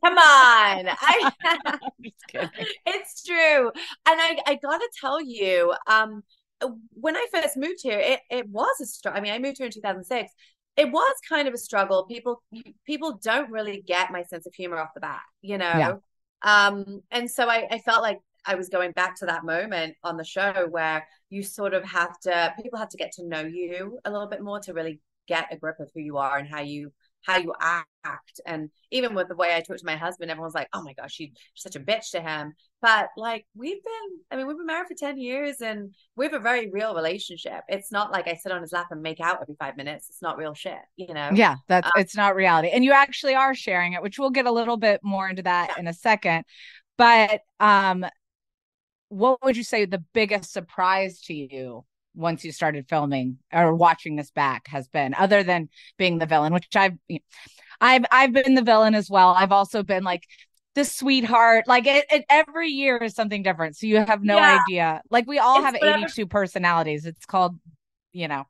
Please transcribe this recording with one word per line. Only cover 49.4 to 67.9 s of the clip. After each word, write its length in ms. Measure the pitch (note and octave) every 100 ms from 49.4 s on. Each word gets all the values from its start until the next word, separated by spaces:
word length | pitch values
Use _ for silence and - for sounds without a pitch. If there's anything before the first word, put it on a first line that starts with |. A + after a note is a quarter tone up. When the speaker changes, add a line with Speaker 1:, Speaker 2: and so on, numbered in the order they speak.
Speaker 2:
would 140 | C4+ A#3+
you 60 |
say 220 | A#3 A3+ G3
the 180 | F#3+ E3
biggest 400 | A3+ G#3+ G#3 F3
surprise 680 | G3+ F3 - F#3 F#3+ F#3+ F#3
to 100 | -
you 500 | D#3 C3+ C3+ B2+ A#2 _ _ _
once 300 | - E3 E3 E3
you 60 |
started 360 | - D#3+ D3+ C3
filming 520 | D#3+ D3 C#3 B2+ C3 _
or 220 | E3 E3+
watching 420 | E3 E3+ E3 E3+ D3+
this 140 | C#3
back 360 | - C#3 A#2+ -
has 200 | C#3+ C3
been, 260 | D#3+ C3+ C#3
other 260 | F#3+ G3+
than 240 | F#3 F3 D#3 _ - _
being 200 | F#3 E3+
the 80 | E3
villain, 260 | D#3+ D3+
which 140 | F3 - G#3
I've, 180 | G3 F3 _ E3+ _ - - _ _ -
I've, 240 | A#3 C4 B3
I've 220 | B3+ C4+
been 220 | B3 C4 C4
the 60 |
villain 320 | A#3 A3 A3
as 160 | G#3+ G3+
well. 200 | G3 F#3
I've 220 | F3+ F#3+
also 320 | G3+ G3 A3
been, 200 | F#3+ F#3+
like, 200 | F#3 F3+ _ - _ _ _ -
the 100 | C#4+
sweetheart. 840 | - C4 C4+ A3+ A#3 A#3 A3+ A3+
Like, 200 | B3 A#3+
it, 180 | C#4 C#4+
it, 140 | D4+ -
every 400 | D4 D4+ D#4 E4
year 280 | C4+ C#4 A#3+
is 180 | A3+ G#3
something 260 | G#3+ G3+
different. 340 | F#3+ E3+ D#3+ D3+
So 120 | A3
you 100 | G#3+
have 260 | G#3 G#3
no 140 | G3+ G#3
Speaker 1:
Yeah. 220 | D4 C#4 B3
Speaker 2:
idea. 340 | F3+ E3 D#3+ -
Like, 180 | A#3+ A#3+
we 120 | C#4+
all 180 | B3 C4+
Speaker 1:
It's 80 | C#4
Speaker 2:
have 80 | D4
Speaker 1:
whatever. 220 | D4+ D4+
Speaker 2:
eighty-two 300 | D#4 - G3
personalities. 800 | G#3 F#3 - F3 E3+ D#3 D3+ E3
It's 200 | E3 -
called, 320 | F#3+ F3+ E3+ - _ _